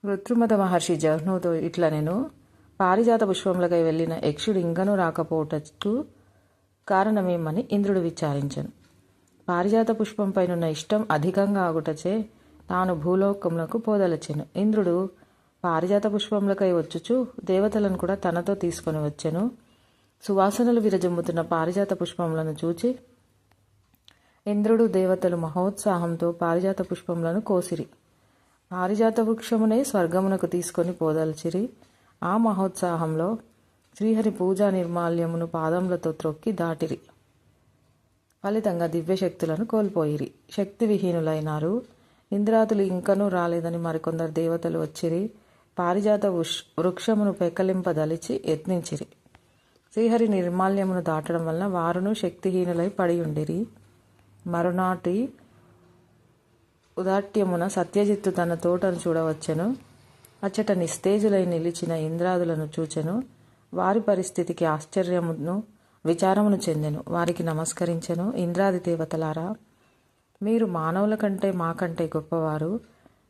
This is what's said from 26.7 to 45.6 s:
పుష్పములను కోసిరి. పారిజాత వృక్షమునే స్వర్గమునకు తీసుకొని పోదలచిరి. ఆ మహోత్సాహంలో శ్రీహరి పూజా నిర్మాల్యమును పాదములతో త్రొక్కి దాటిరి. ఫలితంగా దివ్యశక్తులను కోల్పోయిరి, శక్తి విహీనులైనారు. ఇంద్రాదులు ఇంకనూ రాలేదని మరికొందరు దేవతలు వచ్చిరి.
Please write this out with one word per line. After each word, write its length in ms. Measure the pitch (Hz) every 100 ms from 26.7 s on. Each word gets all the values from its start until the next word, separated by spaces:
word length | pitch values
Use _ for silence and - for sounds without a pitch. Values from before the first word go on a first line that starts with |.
| 190 185
పుష్పములను 480 | 180 - 170 165 180
కోసిరి. 460 | 214 185 175 165 - _ _ _ _ _ _ _ _
పారిజాత 480 | 180 185 208 226 226
వృక్షమునే 640 | 220 220 - 233 220 226
స్వర్గమునకు 640 | 277 208 170 175 190 190 170
తీసుకొని 460 | 175 170 - 170
పోదలచిరి. 760 | 175 160 156 160 151 170 180 240 - _ _ _ _
ఆ 140 | 170 208
మహోత్సాహంలో 1000 | 226 190 190 185 180 170 160 160 170 226 - _ _ _ _ -
శ్రీహరి 340 | 214 220 220
పూజా 400 | - 180 190 202
నిర్మాల్యమును 760 | 185 170 175 170 170 165 165 165
పాదములతో 640 | 165 160 175 185 175 165
త్రొక్కి 400 | 156 160 151 -
దాటిరి. 480 | 185 165 156 160 135 - _ _ _ _ _ _ _ _ _ _ _ _ _
ఫలితంగా 420 | 202 214 214 175 170
దివ్యశక్తులను 800 | 165 160 190 185 - 165 156
కోల్పోయిరి, 640 | 226 220 208 185 156 147 143 - _ -
శక్తి 300 | 202 - 226
విహీనులైనారు. 960 | 208 185 170 160 156 156 151 160 226 254 _ _ _ _
ఇంద్రాదులు 500 | 202 208 220 220 208
ఇంకనూ 460 | 196 180 180 196 202
రాలేదని 500 | 180 175 170 165 170
మరికొందరు 520 | 170 160 165 165 165
దేవతలు 480 | 160 165 165 165 165
వచ్చిరి. 520 | 156 156 165 170 214 - _ _